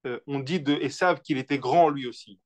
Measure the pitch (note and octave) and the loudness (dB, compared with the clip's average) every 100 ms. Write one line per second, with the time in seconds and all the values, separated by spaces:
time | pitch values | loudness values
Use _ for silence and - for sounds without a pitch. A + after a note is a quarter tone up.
0 | C3 A#2+ - C#3 C3+ F3+ C#3 D3 C#3+ - | -8 -10 -6 -6 -2 -2 0 0 -2 0
1 | F3+ E3+ - C3+ C3 C#3 - E3+ D#3+ C#3+ | 0 0 -2 -4 -2 -4 2 4 4 2
2 | B2 A2 - F#2+ | -8 -12 -20 -20